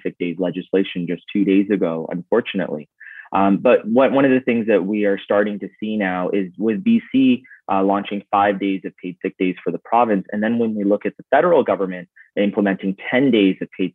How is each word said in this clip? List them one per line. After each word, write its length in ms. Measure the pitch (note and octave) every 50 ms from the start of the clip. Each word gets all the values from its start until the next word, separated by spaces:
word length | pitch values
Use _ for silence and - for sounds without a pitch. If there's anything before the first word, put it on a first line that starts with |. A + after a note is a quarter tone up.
| -
sick 120 | F#2 - -
days 160 | E2+ F2 E2 E2+
legislation 680 | F#2 F2 D#2+ F#2 E2+ - - F#2+ G2 G2 - F#2 F2 D#2+
just 160 | F2 - _ - -
two 120 | G#2 G2
days 240 | F#2+ F#2+ G2 G2+ G2+
ago, 380 | G#2+ F#2 F#2+ E2+ E2 D#2+ D#2+ - E2
unfortunately. 760 | F2 F2 - - A2+ B2 - - G2 E2+ - D2 D2+ D2 _ _ _ - - - - - - -
Um, 240 | F#2+ G2 G2 G2
but 280 | F2 - B2+ A#2+ - - G#2+
what, 240 | A2+ B2 C3+ A#2+ A2
one 120 | C#3 C#3
of 60 | C#3
the 100 | C3 C3
things 280 | B2+ - A#2 A#2 G#2+ G#2+
that 180 | G#2+ F#2+ F2
we 180 | F#2+ G#2+ G#2+ G#2
are 140 | G2+ G2 G2
starting 400 | - - G#2+ G2+ G#2 G#2 G#2 G2
to 100 | G2 F#2+ _ -
see 160 | G#2+ G#2+ G#2+
now 320 | G#2+ G2+ F#2 F2+ F2+ F2+ F2
is 240 | - G2+ F#2+ F2+ F2 -
with 260 | G#2 A2+ A2 G2 F#2+
B 180 | A2+ A#2 A2+ - -
C, 320 | - C3 C3+ C3 B2 A#2+ - - - - _ - G2
uh, 100 | G2 G2
launching 400 | G2 G2 G2+ G2+ - G#2 G2+ - -
five 300 | - G2+ G2+ G#2 G2+ F#2+
days 220 | G2+ G2 F#2+ F#2 F2+
of 120 | F#2+ - _ -
paid 140 | F2+ F2 _
sick 160 | - F#2+ -
days 200 | - F#2+ F#2 F2+ - -
for 80 | F2+ E2
the 60 | E2
province. 480 | _ - - A#2 A#2+ A2+ G#2+ G2 F#2 -
And 120 | - G#2+ G#2+
then 160 | A2 A#2 A#2
when 180 | A#2 A2+ A2
we 80 | G#2+ G2+
look 220 | G2 G#2 G#2 -
at 100 | G#2 -
the 80 | _ - -
federal 340 | - C#3+ E3 F3+ E3+ D3 A#2
government 440 | A2 G2+ F2+ G2 F#2 F#2 F2+ F2 _ _ - - _ -
implementing 600 | - G#2 G#2 G2 - G2+ G2+ F#2+ F#2+ - G2 F#2+ - - -
ten 220 | - B2 C#3 C#3 A#2
days 240 | A2 G2 F#2+ F#2 -
of 80 | E2+ - -
paid 180 | - F#2+ F2+ -